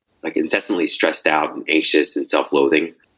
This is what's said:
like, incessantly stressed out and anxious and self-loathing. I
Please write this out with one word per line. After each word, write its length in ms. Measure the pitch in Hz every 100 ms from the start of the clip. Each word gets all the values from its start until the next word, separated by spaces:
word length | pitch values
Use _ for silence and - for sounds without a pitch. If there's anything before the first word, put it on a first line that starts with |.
| _ _
like, 120 | 80 -
incessantly 520 | 80 101 - 92 78
stressed 400 | - 85 76 -
out 260 | 78 76
and 100 | 71 -
anxious 480 | 78 - 78 71 71
and 120 | 67
self-loathing. 580 | 76 - 73 69 78 82
I 80 | - _